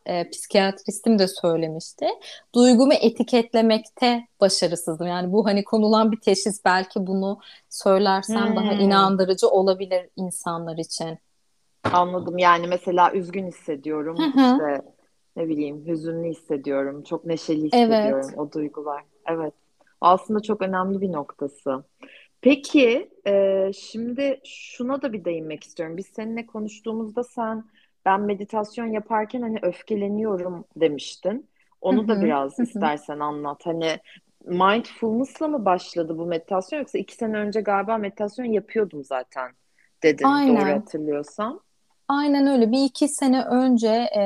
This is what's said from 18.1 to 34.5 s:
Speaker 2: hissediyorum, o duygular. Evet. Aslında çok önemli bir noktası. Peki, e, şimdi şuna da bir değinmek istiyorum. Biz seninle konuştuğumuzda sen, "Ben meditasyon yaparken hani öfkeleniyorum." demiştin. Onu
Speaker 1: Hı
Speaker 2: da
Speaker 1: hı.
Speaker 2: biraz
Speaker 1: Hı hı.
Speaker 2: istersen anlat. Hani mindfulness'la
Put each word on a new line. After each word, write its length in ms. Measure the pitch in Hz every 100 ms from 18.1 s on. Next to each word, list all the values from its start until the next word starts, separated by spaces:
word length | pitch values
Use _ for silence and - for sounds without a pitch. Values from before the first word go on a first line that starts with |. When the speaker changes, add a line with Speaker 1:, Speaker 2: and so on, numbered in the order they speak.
Speaker 2:
hissediyorum, 160 | 135 135 -
o 160 | 147
duygular. 520 | 156 147 151 147 143 _ _ -
Evet. 260 | 165 151 _ _ _ _ -
Aslında 400 | 175 185 - 214
çok 200 | 220 208
önemli 380 | 190 185 190 196
bir 120 | 196
noktası. 720 | 156 139 - 143 _ 139 135 - _ - - _ _
Peki, 720 | 254 285 - 302 233 262 415 _ 202
e, 440 | 196 196 196 196
şimdi 680 | 196 - 220 233 247 277 269
şuna 580 | - - - - 247 277
da 100 | 269
bir 120 | 208
değinmek 400 | 170 165 156 151
istiyorum. 320 | - - 160 170
Biz 100 | 196
seninle 400 | - 220 226 226
konuştuğumuzda 800 | 214 214 - 226 220 220 233
sen, 400 | 247 247 220 220 - _ _ _
"Ben 160 | 190 196
meditasyon 640 | 208 196 202 220 208 240 226
yaparken 560 | 214 214 220 214 254
hani 160 | 226 220
öfkeleniyorum." 1000 | 180 175 - 214 202 208 220 185 180 170 - 151
demiştin. 720 | 160 139 - - 180 247 - _ _ _
Onu 280 | - 247 214
Speaker 1:
Hı 0 |
Speaker 2:
da 60 |
Speaker 1:
hı. 60 | 208
Speaker 2:
biraz 380 | 165 143 139 -
Speaker 1:
Hı 40 |
hı. 40 | 233
Speaker 2:
istersen 500 | 202 160 147 - 147
anlat. 460 | 147 147 147 147 175
Hani 320 | 165 160 165 _ - _ _
mindfulness'la 1040 | -